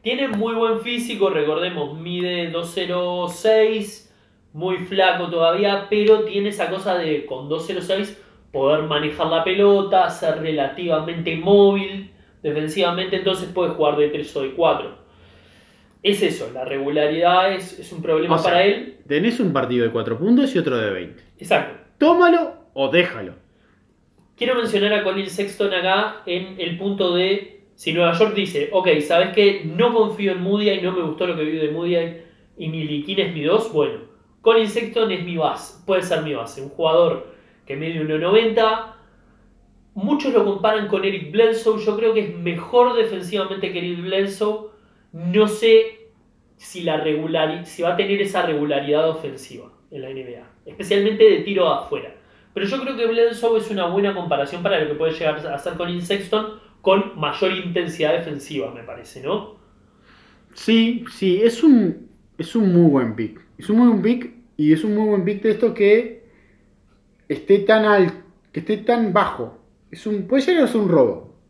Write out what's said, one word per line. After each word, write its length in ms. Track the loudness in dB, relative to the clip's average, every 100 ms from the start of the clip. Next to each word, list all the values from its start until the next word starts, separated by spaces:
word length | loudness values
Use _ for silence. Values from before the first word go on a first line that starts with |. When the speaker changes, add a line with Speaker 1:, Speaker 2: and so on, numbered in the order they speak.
Speaker 1:
Tiene 260 | -4 -4 -2
muy 260 | -2 -4
buen 240 | 0 0 -2
físico, 480 | -4 -6 -6 -2 0
recordemos, 680 | 2 0 -2 -4 -4 -8 -8
mide 500 | -8 -6 -4 -4 -4
dos 220 | -6 -6
cero 540 | -6 -4 -4 -4 -4 -6
seis, 840 | -2 4 4 4 0 -6 -12 _ _ _ _ _
muy 240 | -8 -4 -4
flaco 520 | -4 2 2 2 -2
todavía, 580 | 2 2 2 0 0 0
pero 340 | 2 6 6
tiene 260 | 4 -2 -4
esa 200 | -4 -6
cosa 280 | -4 -2 -2
de 280 | -2 -4
con 240 | -6 -12 -6
dos 160 | -6 -4
cero 140 | -8
seis 400 | -4 -4 -4 -10 _ _ _
poder 320 | 0 2 2
manejar 440 | 0 -2 -2 -2 0
la 160 | 0
pelota, 680 | 0 4 6 4 4 2 2
ser 300 | 0 -2 -2
relativamente 960 | -2 -2 -4 -4 -2 -2 -2 -4 -4
móvil 760 | -2 4 8 8 4 -4 -10 -14 _ _ _
defensivamente, 760 | -6 -4 -4 -2 0 -2 -4 -2
entonces 320 | -2 -4 -6
puede 220 | -2 -2
jugar 260 | 2 0 2
de 100 | 0
tres 260 | -2 -8 -6
o 60 |
de 80 | -6
cuatro. 460 | 0 0 0 -6 -16 _ _ _ _ _ _ _ _ _ _
Es 220 | -2 2
eso, 260 | 0 -2 -8
la 100 | -8
regularidad 880 | -6 -4 -2 0 0 2 4 4 2
es, 240 | -2 -8 -16
es 120 | -14
un 100 | -8
problema 340 | -2 0 2
Speaker 2:
O 20 | 2
sea, 140 | 4
Speaker 1:
para 120 | 4
él. 360 | 4 2 -6 -16 -4
Speaker 2:
tenés 320 | 0 0 0
un 100 | 0
partido 320 | 0 0 0
de 60 | 0
cuatro 260 | 0 -4 -2
puntos 380 | 2 4 4
y 40 | 0
otro 180 | -2 -2
de 120 | -2
veinte. 320 | -4 -10 -16 _ _
Speaker 1:
Exacto. 380 | 0 0 0 -14 _ _
Speaker 2:
Tómalo 560 | 4 6 4 4 0 -10 _
o 160 | -4 0
déjalo. 440 | 2 0 -6 -14 -16 _ _ _ _ _ _ _ _ _ _
Speaker 1:
Quiero 180 | -2
mencionar 380 | 0 0 0 2
a 100 | 0
Colin 260 | 0 -4 -6
Sexton 440 | -6 -8 -2 -2
acá 480 | 0 0 0 0 -8
en 300 | -8 -6 -6 -8
el 180 | -8 -4
punto 380 | -4 0 0
de, 500 | 2 2 0 -4 -20 _
si 180 | _ -4
Nueva 200 | 2 2
York 200 | 4 2
dice, 340 | 2 -4 -4 0
"Ok, 160 | 0 2 2
¿sabes 280 | 4 2 4
qué? 300 | 4 4 2
No 280 | -4 0 2
confío 380 | 4 2 0 -2
en 80 | -2
Moody 280 | -2 2 2
y 120 | 0
no 100 | -2
me 100 | -2
gustó 240 | -4 -2 -4
lo 80 |
que 80 | -2
vi 140 | -4 -2
de 140 | -2
Moody 240 | -2 -2 -2 -2 -8 -20 _ _ -12
y 100 | -8
Nilikin 500 | -6 -6 -6 -4 -4
es 140 | -2
mi 80 | -2
dos", 280 | 0 0 0
bueno, 260 | -2 -2 -4 -16 _ _ _
Colin 260 | 2 4 2
Sexton 420 | -4 -4 -2 -2
es 140 | -2
mi 100 | -6 -2
base, 460 | -2 -4 -14 -14
puede 180 | -2 -2
ser 180 | 0 -2
mi 120 | -2
base, 260 | -8 -8 -12
un 80 | -14
jugador 640 | -2 2 4 4 0 -10 -20 _ _
que 100 | -12
mide 240 | -8 -6 -6
uno 180 | -4 -2
noventa. 760 | 4 4 4 2 2 0 -6 -18 _ _ _ _ _ _ _ _ _
Muchos 360 | -6 -2 0 2
lo 120 | 2
comparan 420 | 2 0 0 0 -2
con 160 | -2
Eric 280 | -2 -4 -4
Bledsoe, 480 | 2 4 4 0 0
yo 140 | -2 0
creo 160 | 0
que 80 | 0
es 160 | -2 -6
mejor 580 | -6 -6 0 4 4
defensivamente 760 | 2 0 -4 -6 -4 -4 -6 -6
que 80 | -6
Eric 220 | -6 -6
Bledsoe. 640 | -4 -2 -2 -2 -4 -4 -10 _ _ _ _
No 340 | -8 0 2 2
sé 640 | 2 6 6 6 -8 -20 _ _ _ _ _
si 260 | -18 -8
la 140 | -4 -2
regulari-, 600 | -2 -2 -2 -2 -2 -4
si 160 | -12 -4
va 120 | -2
a 20 | 0
tener 240 | -2 -2
esa 240 | -2 -2
regularidad 640 | -2 -2 -2 -2 0 2 2
ofensiva 600 | -2 -10 -12 -16 -18 -20 _ _
en 120 | -14
la 80 | -12
N 140 | -12
B 140 | -14 -16
A, 100 | -20 _
especialmente 580 | -20 -14 -2 0 2 6
de 140 | 6 6
tiro 280 | 2 0 2
afuera. 460 | 0 -4 -8 -8 -20 _ _ _
Pero 120 | -6 -4
yo 140 | -4
creo 160 | -6 -2
que 80 | 0
Bledsoe 500 | 2 2 2 0 0
es 100 | 0
una 140 | -4 -2
buena 260 | 0 0
comparación 480 | -2 -2 -2 -2 -4
para 160 | -2 0
lo 80 | -2
que 60 |
puede 180 | -2 -2
llegar 320 | -2 -2 -2 -8
a 80 |
hacer 180 | -8 -8
Colin 280 | -6 -6 -6
Sexton 440 | -4 -4 -2 -2 -4 -12 _ _
con 320 | 2 2 2 -4
mayor 340 | -6 -2 -2
intensidad 600 | -2 -4 -4 -4 -2 -2
defensiva, 600 | -2 -4 -10 -10 -8 -8
me 100 | -12
parece, 380 | -16 -18 -18 -12
¿no? 340 | -6 -6 -8 -20 _ _ _ _ _ _ _ _ _
Speaker 2:
Sí, 500 | -8 2 2 2 -2 -10
sí, 280 | -4 0 2
es 220 | 2 4
un, 460 | 6 6 4 -4 -16 _ _ -12
es 180 | -4
un 160 | 0 4
muy 160 | 6 6
buen 260 | 4 0
pick. 240 | -4 -8 -10 _ -12
Es 120 | 0
un 80 | 4
muy 100 | 6
buen 120 | 4
pick 300 | 2 0 -4 -16 _ -2
y 160 | 2
es 100 | 4
un 120 | 2
muy 120 | 0 2
buen 140 | 2
pick 180 | 0 -2
de 100 | -2
esto 220 | 0 0
que 500 | 2 4 4 2 -14 -20 _ _ _ _ _ _ _ _ _ _
esté 320 | -8 2 2
tan 260 | 6 4
al-, 380 | 4 4 2 0 -20 _ _
que 80 | -10
esté 180 | -4 -2
tan 360 | 0 0 2
bajo. 440 | 0 0 -4 -12 -12 _ _ _
Es 140 | -12
un, 220 | -6 -6 0
puede 160 | 0
llegar 200 | 2 2
a 20 | 2
ser 140 | 2
un 80 | 2
robo. 500 | 4 4 0 -12 _